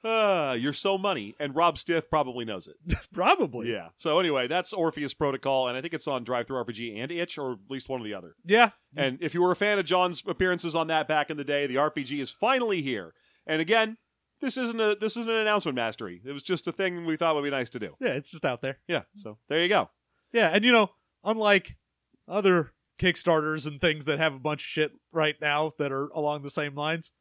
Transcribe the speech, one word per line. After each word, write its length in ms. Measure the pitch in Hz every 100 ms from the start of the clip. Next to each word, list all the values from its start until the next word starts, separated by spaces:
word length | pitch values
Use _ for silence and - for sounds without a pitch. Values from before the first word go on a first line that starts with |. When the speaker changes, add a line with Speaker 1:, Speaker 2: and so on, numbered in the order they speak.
Speaker 1:
Uh, 540 | 220 226 208 185 143 123
you're 140 | 135
so 240 | 139 196 190
money, 380 | 202 160 101 -
and 160 | 147
Rob 220 | 139 170 143
Stith 320 | - 165 156
probably 380 | 151 127 120 113
knows 220 | 95 85
it. 80 | - 170 - -
Speaker 2:
<laughs> 40 |
Probably. 580 | - 196 370 180 120 117
Speaker 1:
Yeah. 180 | 107 82 _
So 220 | 165 156
anyway, 280 | 180 139 123
that's 260 | 170 180
Orpheus 400 | 202 165 151 143
Protocol, 560 | - 147 135 139 135 127
and 80 | 127
I 60 |
think 100 | 160
it's 160 | 165 -
on 160 | 131
Drive-Thru 320 | 120 123 117 131
R 80 |
P 80 | 117
G 260 | 110 117 104
and 140 | 135
Itch, 240 | 170 175 -
or 160 | 135
at 60 | 113 98
least 220 | 135 -
one 100 | 131
or 40 |
the 100 | 107
other. 200 | 98 87 _ 170
Speaker 2:
Yeah. 240 | 214 226 _ _ -
Speaker 1:
And 220 | 135 127
if 140 | 165
you 80 | 170
were 100 | 180
a 40 | 175
fan 220 | 208 208
of 60 |
John's 380 | 160 180 180 170 -
appearances 480 | 165 185 175 170
on 120 | 160 160
that 200 | 160 151
back 220 | 156 147
in 80 | 151
the 80 |
day, 220 | 139 143 143
the 100 | 127
R 140 | 151
P 120 | 151
G 160 | 127 143
is 120 | 131
finally 500 | - 226 262 233 185
here. 320 | 139 113 82 _ _ _ -
And 140 | 156
again, 380 | 160 226 220 226 _ _ _ _
this 160 | 269 262
isn't 240 | 240 226
a, 140 | 220 208
this 200 | 214 233
isn't 100 | 226
an 60 | 226
announcement 400 | 214 208 175 127
mastery. 460 | 113 107 104 87
It 80 | 120
was 100 | 143
just 220 | - 175 -
a 60 |
thing 320 | 160 190 175
we 120 | 170 156
thought 180 | 170
would 100 | 151
be 60 | 143
nice 180 | 139 120
to 80 | 123
do. 160 | 101 -
Speaker 2:
Yeah, 120 | 247
it's 180 | 139 -
just 160 | 160 147
out 160 | 120
there. 160 | 135 135 -
Speaker 1:
Yeah. 140 | 160 - 202
So 200 | 113 107 _
there 120 | 156
you 80 | 175
go. 220 | 196 98 _ _ _ _
Speaker 2:
Yeah, 160 | 233 185
and 140 | 185
you 80 | 233
know, 200 | 233 202 _ _ _
unlike 520 | 190 220 208 196 - - _ _ _ _ -
other 460 | 190 196 175 147 _ _ -
Kickstarters 680 | 180 170 - 160 151 156 147
and 120 | 143
things 280 | 175 151 143
that 120 | 143
have 140 | 160
a 60 | 135
bunch 240 | 143 147
of 40 | -
shit 260 | - 151 _ _
right 220 | 165 156 151
now 320 | 151 147 156 -
that 140 | 143
are 140 | 135 143
along 320 | 165 147 147
the 100 | 139
same 240 | - 147
lines 380 | 143 151 165 - _